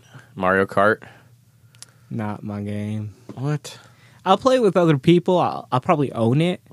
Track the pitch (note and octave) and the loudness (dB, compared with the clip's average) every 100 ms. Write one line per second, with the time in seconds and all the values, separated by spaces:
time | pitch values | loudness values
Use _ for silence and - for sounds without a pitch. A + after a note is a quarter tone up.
0 | _ - - G2 F#2 F#2+ G2 G2 G#2 A2 | _ -20 -16 -4 0 2 2 2 2 0
1 | - - _ _ _ _ _ - - _ | -6 -20 _ _ _ _ _ -20 -20 _
2 | - A#2+ G#2 G#2 A2 G#2 G2+ G#2 G#2 G#2+ | -12 -8 -8 -10 -10 -10 -8 -8 -6 -8
3 | G#2 - - - C#3+ D3 - - - _ | -10 -16 -18 -8 -6 -6 -8 -20 -20 _
4 | _ _ F#3 G3 C4 C4 G#3 F#3 E3 C#3 | _ _ 0 2 2 2 2 2 2 2
5 | - F3 F#3+ F3+ A#2 C2+ - B2+ - D3+ | 4 4 4 0 0 -4 -4 -2 0 0
6 | C3+ A#2 A2+ C#3+ F3 F3 _ | 0 0 0 2 0 -2 _